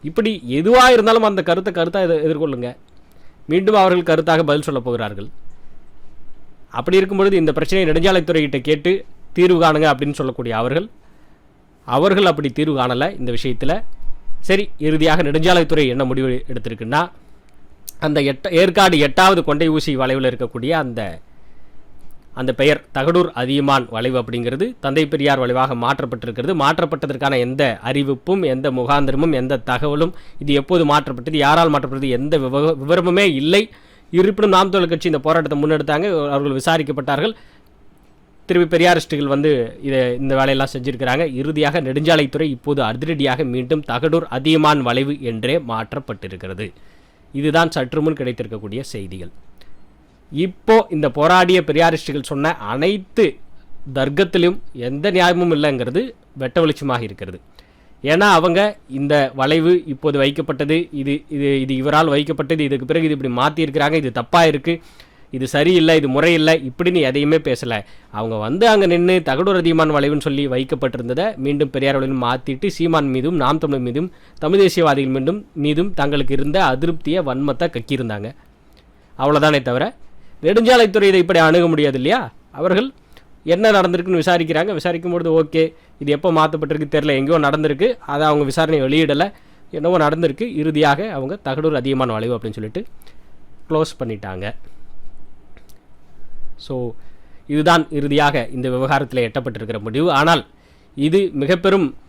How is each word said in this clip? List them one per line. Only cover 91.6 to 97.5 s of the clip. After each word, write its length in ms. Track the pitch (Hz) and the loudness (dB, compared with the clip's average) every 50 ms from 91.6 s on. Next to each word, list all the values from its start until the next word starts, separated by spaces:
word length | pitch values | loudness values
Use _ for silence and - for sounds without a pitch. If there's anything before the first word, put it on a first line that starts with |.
| 156 160 151 | 0 0 0
அதியமான் 340 | 131 123 135 135 131 131 120 | 0 -2 -2 0 0 0 -2
வளைவு 260 | 110 110 110 120 123 | -2 -4 -2 -2 -4
அப்படின்னு 180 | 110 110 113 104 | -4 -6 -8 -8
சொல்லிட்டு 320 | - 107 107 113 185 233 - - - - - - - - - - - - - - - - - | -8 -10 -10 -10 -10 -12 -10 -14 -16 -18 -18 -18 -18 -18 -18 -18 -18 -18 -18 -16 -18 -8 -4
க்ளோஸ் 280 | 156 156 156 - - - | -2 -2 -2 -2 -4 -8
பண்ணிட்டாங்க. 560 | 135 113 110 98 101 98 92 92 98 104 - - - - - - - - - - - - - - - - - - - - - - - - - - _ - - - - - - - - - - - - - - | -8 -8 -8 -8 -10 -12 -10 -8 -8 -8 -8 -8 -10 -12 -10 -12 -10 -8 -8 -6 -6 -6 -6 -6 -10 -10 -12 -16 -16 -18 -18 -18 -18 -20 -20 -20 _ -20 -20 -20 -20 -20 -12 -10 -8 -6 -2 -2 -2 -2 -2
So, 380 | - - - 135 127 123 117 - - - - - - - - - - - | -4 -8 -8 -6 -6 -6 -6 -8 -10 -12 -12 -14 -14 -18 -20 -20 -20 -8
இதுதான் 400 | - | -2